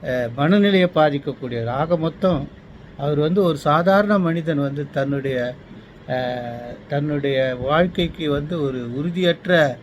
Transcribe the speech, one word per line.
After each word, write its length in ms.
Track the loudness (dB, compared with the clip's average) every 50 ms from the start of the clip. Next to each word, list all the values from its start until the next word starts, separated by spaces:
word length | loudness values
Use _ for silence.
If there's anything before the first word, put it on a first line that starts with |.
| -6
அஹ், 300 | -4 -4 -2 -2 -4 -2
மனநிலையை 540 | 0 2 4 4 4 4 6 6 4 4 4 4
பாதிக்கக்கூடியது. 720 | 4 4 4 2 0 -4 -6 -8 -8 -8 -6 -4 -4 -4 -2
ஆக 300 | -2 -2 0 0 0 0
மொத்தம் 520 | 0 -2 -4 0 0 0 2 0 -2 -6 -10 -18 -20 -20 -20 -20 -20 -20 -12 -6
அவர் 220 | -2 -2 0 2
வந்து 240 | 2 2 2 2 2
ஒரு 140 | 2 2 0
சாதாரண 600 | 0 2 2 4 4 4 4 4 4 4 2 2
மனிதன் 400 | 2 2 0 -2 -2 -2 -2 0
வந்து 280 | 0 -2 -2 -4 -8 -6
தன்னுடைய, 640 | -2 -2 -2 0 -2 -2 -2 -2 -2 -2 -2 -4 -6 -10 -16 -20 -20 -20 -20 -20 -20 -20 -10 -6
அஹ், 680 | -4 -4 -4 -4 -6 -6 -8 -8 -10 -10 -12 -14 -14 -16 -10 -6
தன்னுடைய 680 | -4 -2 -2 -2 -2 -2 0 0 0 2 0 0 -2
வாழ்க்கைக்கு 760 | -4 -2 0 2 2 2 2 0 -2 -4 -4 -4 -4 -2 -2
வந்து 300 | -2 -2 -2 -4 -4 -2
ஒரு 340 | -2 -2 -4 -4 -6 -6 -6
உறுதியற்ற 840 | -4 -4 -4 -2 0 0 0 0 0 0 2 4 4 4 4 0 -4